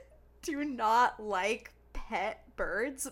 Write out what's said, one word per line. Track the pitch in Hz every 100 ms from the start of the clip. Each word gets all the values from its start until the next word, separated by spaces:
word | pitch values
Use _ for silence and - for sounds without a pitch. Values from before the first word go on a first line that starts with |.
| - - - -
do | - 285
not | 294 247 220 226 247 -
like | 214 190 196 247 - - -
pet | - - 214 202 - - -
birds | 170 180 262 269 269